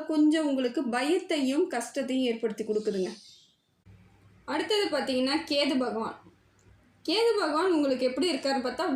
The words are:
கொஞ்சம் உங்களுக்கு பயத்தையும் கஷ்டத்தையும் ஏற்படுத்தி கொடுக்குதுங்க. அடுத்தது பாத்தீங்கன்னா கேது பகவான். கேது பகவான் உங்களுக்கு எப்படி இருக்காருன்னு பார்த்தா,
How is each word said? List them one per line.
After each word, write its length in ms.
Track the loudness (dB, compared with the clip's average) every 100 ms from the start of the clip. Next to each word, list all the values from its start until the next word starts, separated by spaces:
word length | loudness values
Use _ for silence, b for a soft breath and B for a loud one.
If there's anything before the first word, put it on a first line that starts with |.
கொஞ்சம் 440 | 0 4 4 4 2
உங்களுக்கு 340 | 0 0 -2 -2
பயத்தையும் 800 | 0 0 0 0 0 2 2 0
கஷ்டத்தையும் 600 | -2 -4 -4 -2 0 0
ஏற்படுத்தி 360 | 0 -4 -4
கொடுக்குதுங்க. 480 | -2 -2 0 -2 -4 -6 -18 -20 _ _ _ _ -20 -20 -20 _ -20 -16 -6
அடுத்தது 380 | -4 0 0 0
பாத்தீங்கன்னா 480 | -2 0 0 0 0
கேது 320 | 0 0 2 0
பகவான். 400 | -2 -4 -6 -10 -20 _ _ _ -20 -20 _ _ -2
கேது 260 | 2 2
பகவான் 400 | 2 2 2 2
உங்களுக்கு 340 | 2 2 2 0
எப்படி 200 | 0 0
இருக்காருன்னு 380 | 0 0 -2 -2
பார்த்தா, 200 | -2 -2